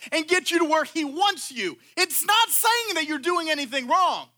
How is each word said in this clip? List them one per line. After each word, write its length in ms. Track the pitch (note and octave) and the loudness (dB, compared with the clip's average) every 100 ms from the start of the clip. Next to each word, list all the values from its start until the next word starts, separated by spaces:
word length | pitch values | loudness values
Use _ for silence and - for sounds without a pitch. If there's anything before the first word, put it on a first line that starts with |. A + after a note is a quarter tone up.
| - | -6
and 160 | D#4 D#4+ | -4 0
get 240 | F4+ B3+ | 0 2
you 80 | E4+ | 0
to 60 | D#4+ | 2
where 180 | D#4 | 2
he 220 | D4+ E4 D4 | 0 -4 -4
wants 460 | D4 G4+ F4 - | 0 0 0 -6
you. 260 | B3+ F#3 - _ - | -6 -6 -8 _ -2
It's 300 | F4+ - - | 0 0 2
not 240 | G#4+ A#4 | 4 4
saying 460 | - A#4 A#4+ A4+ E4 | 2 2 2 0 -4
that 100 | D4+ | -4
you're 100 | D4+ | -4
doing 320 | D#4+ F4 D#4+ | -2 -2 0
anything 380 | D4+ C4+ C4+ B3 | -2 -4 -4 0
wrong. 400 | F4 F4+ G3+ C3 | 2 2 0 -6